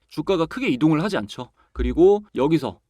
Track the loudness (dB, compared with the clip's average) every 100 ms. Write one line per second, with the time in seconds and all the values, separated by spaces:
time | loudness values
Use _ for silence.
0 | _ -10 -4 -2 -2 -4 -2 2 2 2
1 | 0 -4 -8 -12 -16 _ _ -6 -4 4
2 | 4 4 -2 -2 0 0 -2 -10 _